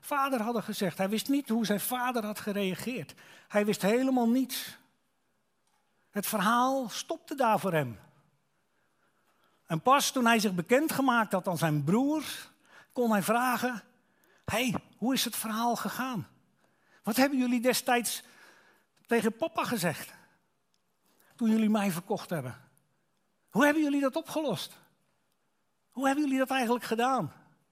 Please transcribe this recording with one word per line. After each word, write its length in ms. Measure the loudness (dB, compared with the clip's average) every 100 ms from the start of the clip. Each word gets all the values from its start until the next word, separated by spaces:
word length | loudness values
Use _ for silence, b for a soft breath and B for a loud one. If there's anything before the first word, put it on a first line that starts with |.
vader 400 | -4 -2 0 0
hadden 220 | -2 -2
gezegd. 340 | -4 -4 -4 -2
Hij 120 | -2
wist 200 | -2 0
niet 200 | -2 0
hoe 160 | -2 0
zijn 140 | 0
vader 460 | -2 -2 -2 -2 -4
had 140 | -6
gereageerd. 720 | -6 -2 -2 -4 -6 -8 -10 -14 B B B
Hij 180 | 0 2
wist 160 | 2
helemaal 480 | 2 2 2 2 4
niets. 480 | 2 0 -4 -10 -16 _ _ _ _ _ _ _ _ _ _ _ _ _
Het 160 | -8 -4
verhaal 640 | 0 2 4 2 0 -4
stopte 460 | -8 -8 -10 -10 0
daar 240 | 2 2
voor 140 | 2
hem. 260 | 0 -2 -6 -18 _ _ _ _ _ _ _ _ _ _ _ _ _ _ _ _
En 80 | -2
pas 300 | 4 4 4
toen 140 | 0 2
hij 140 | 2
zich 140 | 2
bekendgemaakt 800 | -2 0 2 2 0 2 2 2
had 160 | -2 -2
aan 100 | -2
zijn 260 | 0 0
broers, 640 | 2 2 2 -2 -4 -12 -14 _ b b b
kon 200 | -4 0
hij 120 | 0
vragen: 600 | 2 0 0 0 -2 -6 -12 _ b b b b -6
"Hey, 300 | -2 -2 -4 -8 _
hoe 160 | -2
is 120 | 0 -2
het 100 | -4
verhaal 400 | -6 -2 -2 -2
gegaan? 520 | -4 -6 -6 -6 -10 _ _ _ b b b b
Wat 120 | -4 2
hebben 240 | 4 4
jullie 220 | 0 2
destijds 600 | 2 0 2 0 0 -6 b b b b b b b b _
tegen 300 | 2 2 0
papa 280 | -4 -2
gezegd 500 | -2 -2 -2 -4 -10 -18 _ _ _ _ _ _ _ _ _ b b b
toen 140 | 2
jullie 200 | 4 4
mij 220 | 2 0
verkocht 380 | -2 -4 -6 -4
hebben? 320 | -6 -6 -12 -18 _ _ _ _ _ _ _ _
Hoe 160 | 4 4
hebben 180 | 4
jullie 180 | 2 2
dat 140 | 0 -2
opgelost? 600 | -4 -4 -2 -4 -6 -14 _ _ _ _ _ _ _ _ _ _ _
Hoe 140 | -2 0
hebben 180 | 2
jullie 160 | 0 0
dat 100 | 0
eigenlijk 360 | 0 0 0 0
gedaan?" 480 | 0 2 0 -2 -8 _ _ _